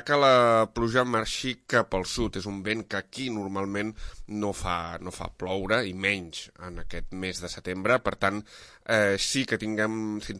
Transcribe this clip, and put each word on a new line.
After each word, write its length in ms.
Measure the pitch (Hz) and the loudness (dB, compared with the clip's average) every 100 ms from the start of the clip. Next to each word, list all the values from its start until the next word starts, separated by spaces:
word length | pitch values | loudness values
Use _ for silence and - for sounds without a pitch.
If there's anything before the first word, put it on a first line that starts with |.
| - | 4
que 80 | |
la 540 | 143 139 127 120 113 107 | 4 8 8 8 6 4
pluja 320 | - 117 123 | 2 2 2
marxi 540 | 123 117 110 - 131 120 - | 2 2 0 -4 -4 -6 2
cap 240 | 123 110 95 | 4 4 0
al 80 | 90 | -2
sud. 320 | - 110 104 | -2 -2 -4
És 80 | 98 | -6
un 160 | 98 | -6
vent 220 | 98 110 101 | -4 -4 -4
que 140 | 101 | -6
aquí 260 | 95 - 131 | -6 -6 -4
normalment 560 | 110 98 98 98 101 107 110 - - - | -4 -4 -2 -2 -2 -4 -6 -10 -10 -8
no 220 | 104 104 | -4 -2
fa, 400 | 98 92 87 82 85 | -2 -2 -2 -4 -8
no 80 | 90 | -10
fa 160 | - 87 | -10 -10
ploure, 480 | - 92 95 95 113 104 | -8 -4 -2 0 0 0
i 0 | |
menys 600 | 92 98 101 85 - - - 90 | 0 0 0 -4 -12 -14 -14 -12
en 100 | 87 | -8
aquest 260 | - 85 - 92 | -6 -6 -6 -6
mes 240 | 92 90 | -6 -6
de 80 | 87 | -10
setembre. 480 | - - 92 101 127 | -10 -8 -2 2 2
Per 160 | 101 | 0
tant, 240 | - 98 104 107 - - - - | 0 0 0 -6 -16 -20 -12 0
eh, 320 | 110 101 98 | 4 4 2
sí 240 | - 135 | 0 -2
que 160 | 127 110 | 0 -2
tinguem, 640 | 107 107 107 110 110 104 | -2 0 0 0 -4 -6
sí, 160 | - | -8